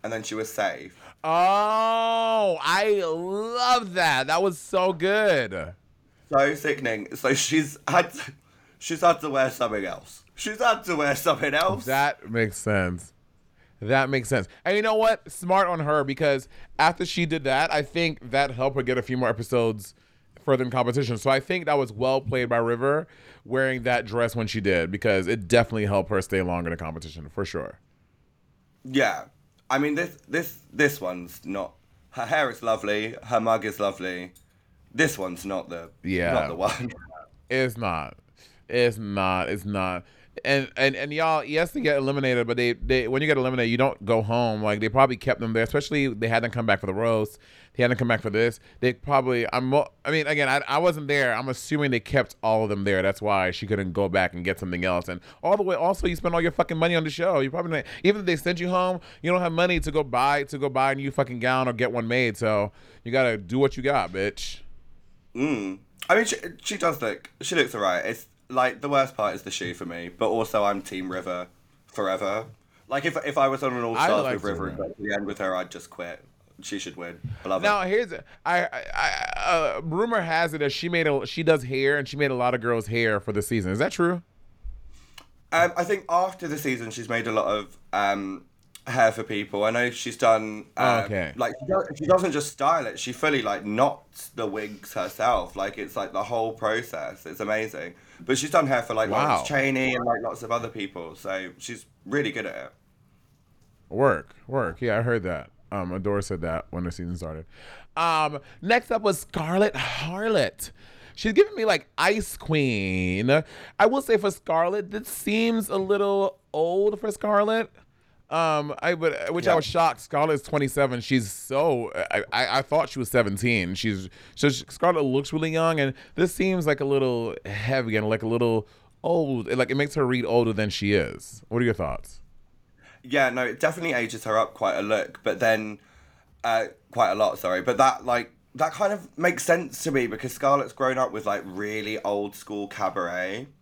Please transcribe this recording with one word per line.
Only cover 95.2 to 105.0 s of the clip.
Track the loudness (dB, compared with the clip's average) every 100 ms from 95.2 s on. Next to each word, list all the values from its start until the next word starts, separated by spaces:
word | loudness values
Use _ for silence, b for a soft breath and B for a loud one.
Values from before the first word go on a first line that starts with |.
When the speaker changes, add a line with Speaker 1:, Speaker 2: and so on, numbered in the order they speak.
| 2 2 -2 -6
Speaker 1:
Like, | -6 -6
it's, | -8 -6
like, | -4
the | -4
whole | -2 -2 -2
process. | -2 -2 -2 -4 -10 -10 -10 -16
It's | -8
amazing. | -2 -2 -2 -8 -12 -14 B B
But | -2 -2
she's | 2
done | 2 4
hair | 0
for, | 0
like, | -2 0
Speaker 2:
Wow. | 2 2
Speaker 1:
Lawrence | 0 0
Chaney | 0 2 2 0 0
and, | 0
like, | -2
lots | -4 -8
of | -4
other | -4 -4
people. | -8 -10 -8 -14 -10
So | -6 -6 -6 -14
she's | -14 -14 -18 _ -4
really | -2 -2
good | -4 -8
at | -10
it. | -14 _ _ _ _ _ _ _ _ _ _ _ _
Speaker 2:
Work, | 2 2 2 -4 -20 -6
work. | -4 -2 -2
Yeah, | -2
I | 0